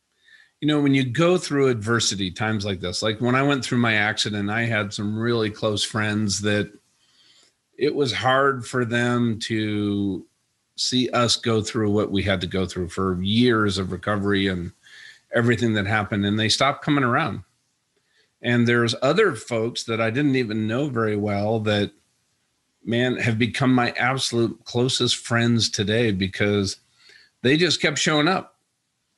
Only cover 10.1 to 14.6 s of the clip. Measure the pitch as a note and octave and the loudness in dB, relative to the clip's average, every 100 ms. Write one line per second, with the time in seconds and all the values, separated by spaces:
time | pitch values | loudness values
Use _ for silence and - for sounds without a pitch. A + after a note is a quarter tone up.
10.1 | F2+ - _ _ _ _ - - B2+ B2 | -4 -10 _ _ _ _ -6 -2 0 0
11.1 | A#2+ A#2 - A#2 A2 G#2+ A#2+ G#2 G#2 G2+ | 2 2 0 0 0 0 -2 0 2 0
12.1 | G2 F#2 F#2+ F2+ F#2+ F2+ F#2 E2+ - F#2+ | 0 0 -2 -2 -4 -4 -4 -6 -2 -2
13.1 | F2+ F#2+ A2 B2 A2+ G#2 F#2 F#2 F2+ - | 0 0 2 4 4 2 -2 -4 -6 -4
14.1 | G#2 G2 G2 G2 F#2 | -2 0 0 0 -2